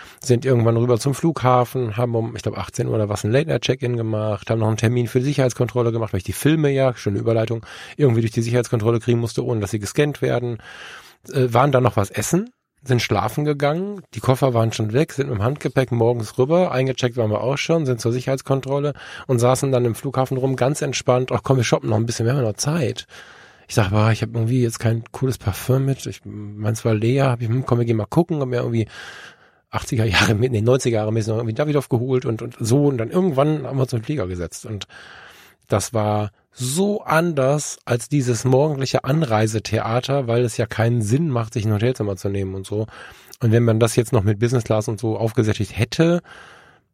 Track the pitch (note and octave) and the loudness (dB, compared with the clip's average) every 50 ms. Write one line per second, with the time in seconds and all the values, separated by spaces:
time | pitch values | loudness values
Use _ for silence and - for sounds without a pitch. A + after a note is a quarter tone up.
0 | - - - - - - B2 A2+ - C3 B2+ A#2+ A2+ A#2 A#2 A#2 A#2 B2 B2 A2 | -20 -20 -20 -6 0 0 2 2 2 2 2 4 4 4 2 2 2 2 2 2
1 | - C#3 C3+ - - E3 D3 - A2+ B2+ B2+ B2 B2 - - C3 B2 A2 G2+ A#2 | 2 0 -2 0 0 -2 0 0 2 2 4 4 2 0 -2 -4 -4 -4 -2 -2
2 | B2 A#2+ A#2 A2+ A2+ A#2 A#2 - - A2 G2+ G2+ G2 - - - B2 B2+ A#2+ A2 | -2 0 0 -2 -2 -2 -6 -6 -6 -6 -6 -6 -8 -8 -4 -4 -2 0 0 0
3 | G#2+ G2+ G#2 - - G#2 A2+ C3+ E3 D#3+ C#3 B2 - - C3 C3+ B2+ A#2+ B2 A#2 | 0 0 -2 -2 0 0 2 2 2 2 -2 -2 0 0 -2 0 -2 -4 -2 -2
4 | A2+ A2 A2 G#2+ G#2+ G#2+ G#2 G2 - - A2+ A2+ A2 A2 A2 G#2+ A#2 A#2 B2 B2 | -2 -2 -2 -2 -2 -2 -4 -4 -2 -2 0 0 2 2 0 2 2 2 2 2
5 | A#2+ A2+ - B2+ B2 C#3+ C#3+ - C3 B2+ - - B2 G#2+ - B2 A#2 A#2+ A2 A#2 | 0 0 0 0 0 0 0 2 2 0 2 0 -2 -2 0 0 0 0 0 -2
6 | A2 G#2 - F#2+ - - F#2 - - C#3 D#3+ D#3+ D3+ C#3+ C#3 C3+ C3+ B2+ A#2 - | -4 -2 -4 -4 -4 -4 -4 0 2 2 2 4 2 2 2 2 2 2 0 -2
7 | - G#2+ G2+ A2+ A#2 A#2 A2+ A2+ A2 A2 A#2 A2+ - - - - - - - - | -4 -4 -2 -2 0 0 0 2 0 -2 -4 -6 -8 -12 -16 -18 -18 -12 -4 2
8 | D3 C3 A2+ A#2 A2+ A2+ - A#2+ A2+ A#2 A#2+ B2 A#2 - - A2+ G#2 A2+ A#2 A2+ | 2 4 4 4 2 0 0 0 -2 0 2 0 0 2 0 0 2 2 0 2
9 | - - A#2 A#2 A#2 A2+ - - B2 B2+ A#2+ A2 G2+ F#2+ - G#2+ G2+ F#2+ - - | 2 2 0 2 0 -2 -4 -4 -2 -2 -2 -2 -2 -2 -4 -4 -6 -4 0 0
10 | D3 D3 C#3 - - C3 B2+ A#2+ B2 A#2+ A#2 A2 - - - - - - - - | 0 0 0 -2 -2 0 0 0 -2 -4 -6 -8 -12 -16 -20 -18 -18 -18 -18 -20
11 | - - - _ _ - - C#3 B2+ B2 A2+ A#2 C3+ D3 C3+ B2 B2+ A2+ - A2 | -20 -20 -20 _ _ -6 -2 0 0 2 4 4 4 6 4 4 4 2 2 2
12 | G2 - - - G#2+ - - F3+ A3 B3 _ _ _ _ _ _ _ - B2+ A#2 | -2 -2 -2 -6 -4 0 0 0 -2 -2 _ _ _ _ _ _ _ 0 0 0
13 | - - A2+ G2 G2 G#2+ - D3 D3 D3+ D3 C#3+ C#3+ C#3+ D3+ E3+ F#3+ G#3 G#3 G3 | 0 0 0 0 0 0 -2 -2 -2 -2 0 0 0 0 0 -2 -4 -6 -8 -12
14 | - _ - - - B2+ C3 B2+ C#3+ C3 A#2+ A2+ A2+ A2+ - - A2 G#2+ G#2+ C3 | -14 _ -12 -4 0 2 2 4 2 2 2 2 2 0 0 -2 -2 0 0 0
15 | E3 - - - C#3 C#3 B2+ F#2+ G2+ B2 D3 - - D3+ - C#3 C3 - A#2+ A#2 | 0 0 -2 -4 -4 -2 -2 -2 -2 -2 -2 -2 -4 -4 0 0 0 0 2 2
16 | A#2 A#2 B2 A#2+ G#2+ G#2 - - B2+ C3 E3 F3+ F#3 - B2+ B2+ C3 C3 B2+ - | 2 2 2 0 -2 -4 0 0 2 2 4 2 2 2 0 0 0 0 -2 0
17 | - B2 A#2 B2+ A2+ G#2+ G#2 G#2 G#2 B2 C#3 C#3 - - E3 E3 D3+ C3 B2+ A2 | -2 -2 0 0 0 0 0 0 0 -2 -2 -2 0 0 0 0 2 0 -2 -2
18 | - A#2 A#2+ B2+ B2 C3+ C3+ C3+ - - C3+ C3+ - C3 C#3 C#3+ C#3+ D3 C#3 - | 0 -2 -2 -2 -2 -2 -4 -2 0 0 -2 0 0 -2 -4 -2 -2 -4 -4 -6
19 | - - - - - - C3 A#2 A#2 B2 C3 B2 - C3+ C3 B2 B2 A#2 A2 - | -12 -18 -16 -10 -2 0 2 4 6 4 4 4 2 2 2 4 2 2 0 -2
20 | - C#3+ B2 C3 C3 - C3+ B2+ B2+ C#3 C3 B2 A#2+ C3+ D3+ - D3+ C#3 B2 - | -4 -4 0 0 0 0 0 0 0 0 0 2 2 0 0 0 -4 -4 -4 -2
21 | - - B2 B2+ B2+ - - A#2 - - C3+ C3 A#2 - - C#3+ - C3+ A2 G#2+ | 2 2 2 2 2 0 -2 -2 2 2 2 2 2 2 0 0 0 2 0 0
22 | A2+ A#2 - - A2+ A#2 C3+ C#3+ B2 G#2+ G2+ - - D3 D3+ F3 C3+ G#2+ A2+ - | 0 0 -2 0 0 0 2 2 0 -2 -2 -2 -2 -2 0 0 0 -2 -2 -4
23 | - _ - - - - - - - - - _ _ - - A#2+ G#2 F#2 G#2 G#2+ | -10 _ -16 -20 -20 -20 -20 -20 -20 -20 -20 _ _ -4 0 0 2 2 2 2
24 | G#2+ A2+ A2 - A2+ A2 A2+ A#2 A2+ A2+ B2+ C3 A#2+ A#2 A2+ - - A2 A2+ A2+ | 4 4 2 0 -2 -4 -4 -2 -2 0 2 2 2 0 -2 -2 -2 0 0 -2
25 | A2+ - - - C3+ C3 A#2+ - - - F2+ - - - B2+ C3+ C3+ C3+ C3+ - | -4 -8 -8 -4 -2 -2 -2 -2 -4 -4 -4 -4 0 0 0 2 2 0 -2 -4
26 | - A#2+ G2+ - - G2+ G#2 G#2 G#2 G#2 G#2 G#2 G#2+ G#2+ A2+ - - A#2 A2 G#2+ | -6 -12 -12 -12 -14 -14 -14 -12 -12 -12 -10 -4 -2 -2 -2 0 0 0 0 2
27 | A2 A#2 C3 C#3 C3+ C3+ A#2+ A#2 B2 A2 A2+ B2+ B2+ - B2 A#2+ A#2+ A#2 A#2 G#2+ | 2 2 2 2 2 2 0 0 -2 0 0 0 0 2 2 2 2 2 0 0
28 | G#2 - - E3+ E3+ - E3+ D3 C#3 B2+ B2 A#2+ B2+ B2 A#2 A#2 G#2+ A2 - - | -2 0 2 0 2 2 0 -2 -2 -2 -2 -2 -2 0 0 0 0 -2 -4 -16
29 | - - - - - - - _ _ _ _ _ _ _ - A2 - - - A2 | -18 -18 -18 -18 -20 -20 -20 _ _ _ _ _ _ _ -6 -6 -4 -2 0 0
30 | A2 A2+ F2+ F#2+ G#2+ A#2 A2+ G2+ A#2 C3 B2 G#2 G#2+ A#2+ C3 C#3 - B2+ A#2 G#2+ | 2 2 2 2 2 2 2 2 2 0 0 2 2 2 2 2 2 0 0 0
31 | G#2+ G#2+ A2 A2+ G#2 A2 A2 A2 A#2 A2+ A2 - D3 D3+ D3 C#3+ B2+ - C3+ A#2 | 0 0 0 -2 0 -2 -2 -2 -2 -4 -2 -2 0 0 0 0 0 0 0 0
32 | B2 C3 C3 B2+ B2 C3+ A2+ A2 A#2 A#2+ - - A#2+ G#2+ B2 C#3+ D3 C#3+ C#3 A#2+ | 2 2 0 0 0 0 -4 -4 -6 -8 -8 -4 0 2 4 4 6 4 2 0
33 | A2 A#2 - F#3 F#3+ F#3 C#3 C3 C#3+ D3+ D#3 D3 C#3 A#2 C#3 C3+ C#3+ - - A#2 | -2 -2 0 0 2 2 4 2 2 2 2 0 -2 -4 -2 -2 0 0 0 -4
34 | G#2+ - D3+ C#3+ F#2+ F2+ F#2 F2 E2+ E2 - - - A2 A2 F#2+ - - - - | -2 -2 -4 -4 -4 -4 -4 -6 -6 -8 -8 -12 -12 -10 -10 -10 -10 -12 -16 -20
35 | - - - - - - - - - - _ _ _ - A2+ G2+ - - - A2 | -20 -20 -20 -20 -20 -20 -20 -20 -20 -20 _ _ _ -2 -2 -2 -2 -2 -2 -2
36 | G#2 G#2 G#2 G#2 G#2+ G#2 - _ _ _ _ - B2 B2+ C#3 E3+ G3 G#3 G#3 G#3+ | 0 0 0 0 -2 -4 -8 _ _ _ _ -8 -6 -4 -2 0 0 0 0 -2
37 | - - D#3 D#3+ E3+ F3 D#3+ C#3 B2+ C3 C#3+ D3+ - - - - - - B2 A#2+ | -2 0 2 2 2 2 2 2 2 2 2 0 -2 -6 -10 -10 -6 -4 -4 -4
38 | - - C#3+ D3 B2+ B2 A#2+ A2 - B2+ C3 C3 D3 D#3 D3 C3+ C3+ - - - | -2 0 0 0 2 2 0 0 2 2 4 4 4 2 0 -2 -4 -2 -2 -2
39 | - C3 C#3+ D#3+ D#3+ A#2+ A2 G#2+ A2 G#2+ A2 G#2+ - - G#2+ A2 G#2+ A2 A2+ B2+ | 0 0 0 0 0 2 2 2 2 2 0 -2 -4 -2 -2 -2 0 0 -2 -2
40 | - - C3+ C#3+ C3 A#2 A2+ A#2+ B2 A#2 - - A#2 - - - A2 A#2 A#2+ A#2+ | -2 0 -2 -2 0 0 0 2 0 0 0 -2 -4 -2 0 0 2 2 2 2
41 | G#2+ G2+ A#2 C#3+ E3+ D#3+ B2+ A#2 A2+ A2 - B2 G2+ A2 G#2+ G2+ A2 B2 C3 - | 2 2 2 2 2 0 0 -2 -2 -4 -4 -2 0 0 0 2 2 0 0 0
42 | A2 G2+ G2 F#2 - G2+ G2 G2 G2 F#2+ F#2+ G2 F#2+ - G#2 G#2+ A2 A2 - - | -2 -4 -4 -4 -4 -4 -2 -2 -4 -4 -6 -8 -8 -6 -4 -4 -4 -6 -8 -16
43 | - - - - - - - - - A2+ G#2+ A#2 A#2+ A#2 A2 A2 A#2 A2 - - | -20 -20 -20 -20 -20 -20 -10 -2 2 4 4 4 4 4 4 4 2 2 2 0
44 | A#2 - - A2 F#2 G#2 G#2+ G2+ A#2 A#2+ B2+ B2 - - A2+ G#2+ G#2+ - A2 G2 | 0 2 2 0 2 2 0 0 0 0 0 0 0 0 0 0 0 -2 -4 -4
45 | - A2 A2 G2+ A2+ A2+ - - A2+ G#2+ G#2+ - G#2 - - - A#2 - - - | -2 -4 -2 -2 -2 -2 0 0 0 2 0 -2 -2 -6 -4 -6 -6 -4 0 2
46 | E3 E3+ F3 F3 - - - - - - - - - - _ _ _ _ | 2 2 2 0 -2 -6 -18 -20 -20 -20 -20 -20 -20 -20 _ _ _ _